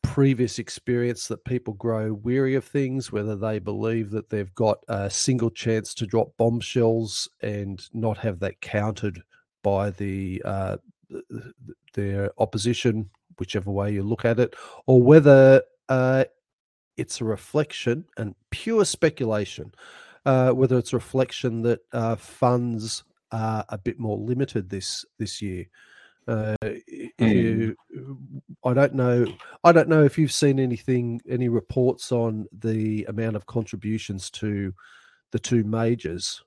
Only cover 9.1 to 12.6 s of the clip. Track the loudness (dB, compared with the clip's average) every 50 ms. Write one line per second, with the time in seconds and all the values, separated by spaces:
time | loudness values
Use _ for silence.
9.1 | -6 -8 -18 _ _ _ _ _ _ _ _ 0 0 0 -2 -4 -4 -6 -6 -6
10.1 | -4 -6 -6 -6 -6 -6 -6 -6 -4 -4 -4 -4 -6 -8 _ -20 _ _ _ _
11.1 | -16 -16 -14 _ -14 -14 -14 -16 -20 _ -20 -20 -20 _ _ _ _ -4 -4 -2
12.1 | -2 -4 -4 -6 -2 -2 -4 -2 -2 -4